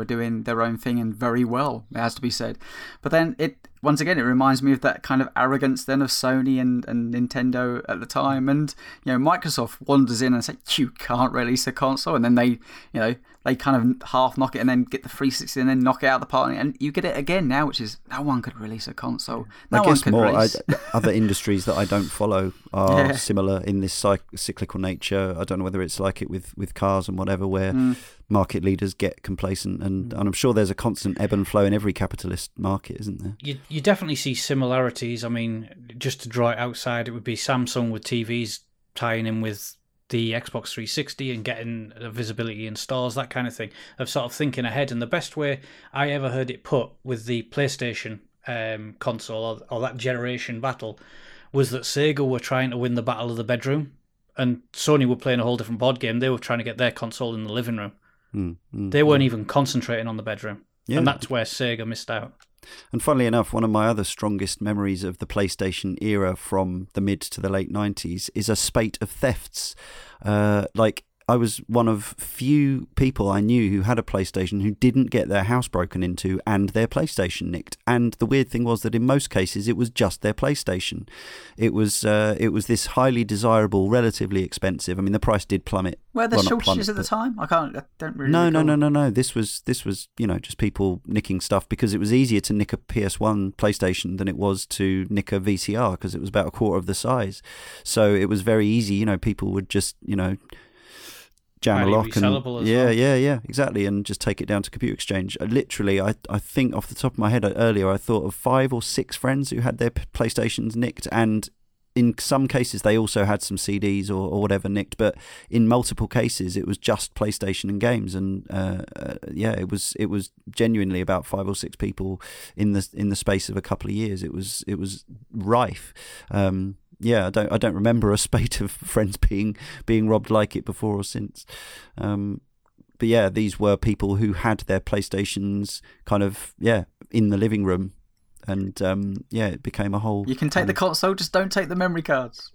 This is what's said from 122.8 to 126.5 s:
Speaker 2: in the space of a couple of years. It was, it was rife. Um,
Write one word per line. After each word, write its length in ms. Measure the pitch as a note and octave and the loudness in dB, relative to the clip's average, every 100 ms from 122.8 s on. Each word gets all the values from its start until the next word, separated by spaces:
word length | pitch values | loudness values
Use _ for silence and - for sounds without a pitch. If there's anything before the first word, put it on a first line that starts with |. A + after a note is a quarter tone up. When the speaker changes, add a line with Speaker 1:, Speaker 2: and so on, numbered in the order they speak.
| - | -2
Speaker 2:
in 160 | - G2+ | -2 -2
the 60 | |
space 340 | G2 - G2 - | 0 0 0 0
of 80 | G2 | -6
a 60 | |
couple 260 | - G2 G2 | -4 -4 -4
of 60 | |
years. 300 | G2+ A2 F#2+ | -4 -4 -4
It 100 | F2 | -6
was, 300 | F2+ G2 - - | -6 -8 -8 -6
it 140 | F#2+ | -4
was 240 | F#2+ G2 - A2+ - | -6 -8 -16 -20 -12
rife. 600 | A2+ F#2+ A#2 A2 - - - - - - | -6 2 2 2 -4 -14 -20 -20 -18 -4
Um, 500 | G2+ F#2+ | 0 2